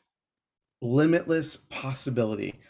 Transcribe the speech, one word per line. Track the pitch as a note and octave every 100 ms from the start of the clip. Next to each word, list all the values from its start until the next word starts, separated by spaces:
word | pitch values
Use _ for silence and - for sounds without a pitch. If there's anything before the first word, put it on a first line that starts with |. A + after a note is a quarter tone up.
| _ _ _ _ _ _ _ _
limitless | A#2+ C3 D#3 E3+ E3+ E3 D#3 -
possibility | _ - C3+ C3 - B2 A2 G#2+ G#2 -